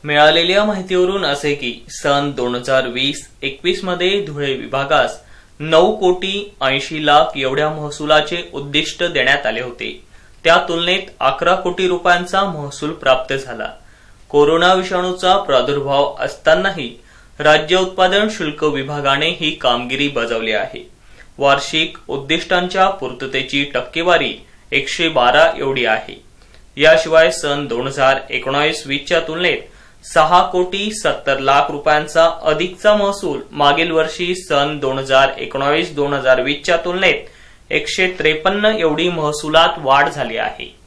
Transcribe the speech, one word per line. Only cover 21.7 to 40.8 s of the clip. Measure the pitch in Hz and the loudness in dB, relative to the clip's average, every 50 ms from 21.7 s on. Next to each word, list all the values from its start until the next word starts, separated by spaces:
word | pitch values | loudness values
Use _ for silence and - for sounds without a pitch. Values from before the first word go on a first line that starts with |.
| - 156 160 156 - - - - | -4 -4 -4 -4 -6 -14 -10 -8
उद्दिष्टांच्या | 135 135 135 - 156 165 - - 185 180 180 180 185 190 190 196 | -8 -8 -2 -2 -2 -2 0 -2 -2 -2 -2 -2 0 2 2 2
पूर्ततेची | 196 - 131 - - - 139 135 - 131 131 131 - 139 139 | 0 -4 -8 -10 -8 -10 -10 -6 -4 -6 -4 -2 -4 -4 -4
टक्केवारी | 143 - 123 123 - - 160 170 180 175 160 143 113 107 - - - - - _ - | -2 -4 -6 -6 -4 -6 -2 2 2 2 2 2 -2 -6 -10 -16 -20 -20 -20 _ -4
एकशे | 131 135 131 - - - 170 160 | -4 -4 -2 -4 -4 -2 -2 0
बारा | 156 131 120 123 127 147 165 165 - | 2 2 2 4 6 6 4 4 2
एवढी | 135 139 139 135 127 120 | -2 -4 -4 -2 -2 0
आहे. | 110 110 110 - - - - - - - - - - - - - - _ | 0 0 -2 -4 -10 -18 -18 -20 -20 -20 -20 -20 -20 -20 -20 -20 -18 _
याशिवाय | 139 147 156 156 160 160 160 160 160 165 175 | 4 6 6 6 6 4 4 4 6 6 4
सन | 165 - - 147 143 147 147 | 2 -2 -4 -4 -2 -4 -4
दोन | 127 117 120 131 | -4 -4 -4 -4
हजार | 135 135 147 131 131 135 - - - | -4 -2 2 2 2 2 0 -4 -8
एकोणावीस | - 127 - 135 139 143 151 156 160 151 - | -8 -6 -4 -2 -2 0 0 0 -2 -4 -6
वीसच्या | 139 139 139 139 - 175 165 | -6 -6 -6 -2 0 -2 0
तुलनेत | 165 - 156 170 185 170 139 110 - - - - - - - - - | 0 -2 -6 -2 -2 -2 -2 -2 -6 -16 -20 -20 -20 -20 -20 -20 -18
सहा | - - 165 156 160 180 180 | 0 2 2 4 6 6 4
कोटी | - - - 180 180 180 185 202 208 214 | 4 4 0 -2 -2 0 -2 -6 -6 -6
सत्तर | 214 - - 156 135 - - 139 135 135 | -6 -2 -2 -2 -2 0 -2 -2 -2 0
लाख | 135 135 139 139 - - | 2 2 4 4 2 0
रुपयांचा | 147 143 143 156 151 151 151 - - 165 165 165 160 - | -4 -2 0 2 2 2 0 0 2 4 4 4 2 0
अधिकचा | - 160 151 151 170 180 - - - 214 208 | -2 -2 0 0 -2 -4 -6 0 2 4 4
महसूल | 208 202 196 196 - - 165 139 120 - - | 4 2 0 -2 -2 -4 -6 -6 -6 -8 -10
मागील | - 147 147 143 143 151 165 170 | -2 2 2 4 4 2 0 2
वर्षी | 160 160 156 156 - - 175 175 185 | 2 0 0 0 -2 -6 -4 -4 -4
सन | 180 - - 151 143 143 151 151 147 | -6 -4 -2 0 0 0 0 -2 -4
दोन | 135 131 135 135 | -4 -4 -2 -4
हजार | 135 135 135 131 139 135 - - | -2 4 4 4 4 4 0 -6
एकोणावीस | - - - 135 139 143 151 160 165 165 151 | -10 -6 -4 -2 0 0 0 0 -2 -2 -2
दोन | 147 143 143 143 | -2 -2 -2 -2
हजार | 135 127 131 131 127 | 0 2 2 2 2
वीसच्या | 123 139 147 143 - - 175 | 2 -2 -4 -4 0 0 0
तुलनेत | 170 - 180 180 185 190 175 143 - - - - - - - - _ _ _ | 0 0 -4 -2 0 2 0 0 0 -6 -16 -20 -20 -20 -20 -20 _ _ _
एकशे | 147 151 151 - - - 185 185 185 - | -4 -4 -4 -4 -2 -2 -2 -2 -2 -2
त्रेपन्न | 156 156 156 156 - 190 202 208 208 | -2 0 0 0 -2 -2 0 2 0
एवढी | 214 220 214 165 160 151 147 170 180 | 0 0 2 0 -2 0 0 -2 -2
महसुलात | 175 165 151 151 151 - - 151 156 160 214 - - 180 | -2 -2 -2 -2 -4 -4 -4 2 4 4 4 4 2 -2
वाढ | 151 131 135 143 147 160 | 2 2 4 4 4 0
झाली | 147 147 127 113 113 | -2 -6 -6 -6 -4
आहे. | 110 110 107 - - - - - _ | -6 -6 -6 -6 -10 -14 -16 -16 _